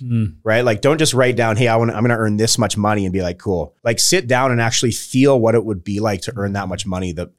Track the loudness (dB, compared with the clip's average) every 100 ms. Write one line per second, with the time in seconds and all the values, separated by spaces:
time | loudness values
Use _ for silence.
0 | -4 -2 -2 -4 -2 0 2 0 2 2
1 | 2 2 2 2 0 2 2 2 2 0
2 | 0 2 0 0 0 2 0 0 0 0
3 | 0 -2 -4 -4 -4 -4 -4 _ -4 0
4 | 0 0 0 0 2 0 0 0 -2 -2
5 | -2 2 4 4 4 2 0 -4 -6 -4
6 | -2 -4 -6 -6 -4 -4 -4 -6 -6 -6
7 | -6 -6 -10